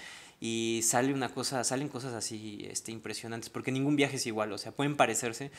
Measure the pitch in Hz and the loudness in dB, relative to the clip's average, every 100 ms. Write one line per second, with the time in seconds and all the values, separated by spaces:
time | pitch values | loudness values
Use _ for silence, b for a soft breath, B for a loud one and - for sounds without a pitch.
0 | B B B B 113 113 113 113 107 123 | B B B B -2 0 2 2 4 4
1 | 135 139 120 135 120 131 117 131 147 123 | 4 2 -2 -2 -2 0 0 0 0 -4
2 | 131 117 - 110 110 104 98 - - 113 | -6 -4 -4 -6 -8 -8 -8 -8 -8 -8
3 | 107 104 117 113 - 120 123 131 139 147 | -6 -6 -6 -8 -6 -4 0 2 4 6
4 | 139 131 120 107 107 101 110 - 143 143 | 4 2 -2 0 0 -2 -6 0 0 6
5 | 120 110 120 113 139 | 4 4 0 -4 -8